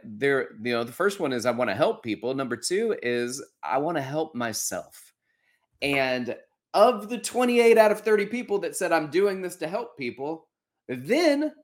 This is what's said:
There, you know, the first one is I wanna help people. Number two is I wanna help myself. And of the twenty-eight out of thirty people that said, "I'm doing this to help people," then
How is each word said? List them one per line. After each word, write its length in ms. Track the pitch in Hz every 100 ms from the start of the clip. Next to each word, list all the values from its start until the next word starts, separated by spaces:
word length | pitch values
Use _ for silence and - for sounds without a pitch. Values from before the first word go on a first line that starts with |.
There, 460 | - 104 139 135 - 107
you 120 | 120
know, 100 | 120
the 80 | 120
first 280 | - 196 196
one 140 | 151
is 140 | 123 120
I 40 |
wanna 240 | 117 113 101
help 280 | 190 220
people. 320 | 117 101 120 135
Number 200 | 131 117
two 400 | - 185 226 -
is 420 | 120 120 120 139 - _
I 160 | 76 131
wanna 240 | 151 160
help 320 | 135 151 156 120
myself. 760 | 117 104 - 90 - - - _ _ _ _ _ _ -
And 560 | 143 139 131 127 120 - - _ _ 185
of 340 | 240 214 214
the 80 | 240
twenty-eight 640 | - 240 247 240 233 220
out 120 | 214
of 100 | 208
thirty 260 | 220 208 202
people 320 | 247 220 202
that 160 | 160 -
said, 160 | 180
"I'm 180 | 165 151
doing 320 | 165 202 190
this 140 | 180 -
to 100 | 160
help 300 | 208 233 -
people," 520 | 123 120 143 160 _ _ _ _ -
then 640 | 123 143 285 339 285 302 -